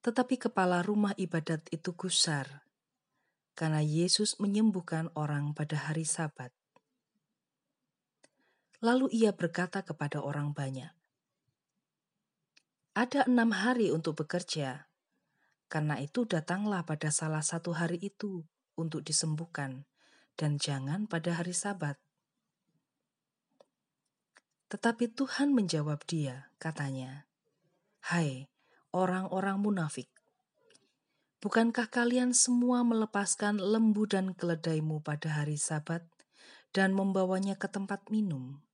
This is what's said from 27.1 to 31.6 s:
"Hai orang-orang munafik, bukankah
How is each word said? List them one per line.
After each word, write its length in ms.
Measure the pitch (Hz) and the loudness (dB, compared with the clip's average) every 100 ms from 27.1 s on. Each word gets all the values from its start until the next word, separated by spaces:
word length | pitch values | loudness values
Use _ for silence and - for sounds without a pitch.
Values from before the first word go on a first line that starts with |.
| 139 _ _ _ _ _ _ _ _ - | -14 _ _ _ _ _ _ _ _ -2
"Hai 400 | 170 151 131 135 _ _ _ _ | 0 0 -2 -12 _ _ _ _
orang-orang 640 | 180 185 185 190 190 196 196 | 0 0 0 -2 -2 -2 0
munafik, 480 | 208 190 156 - - _ _ _ _ _ _ _ _ _ _ _ _ _ | 0 0 -2 -6 -12 _ _ _ _ _ _ _ _ _ _ _ _ _
bukankah 480 | 208 233 | 0 4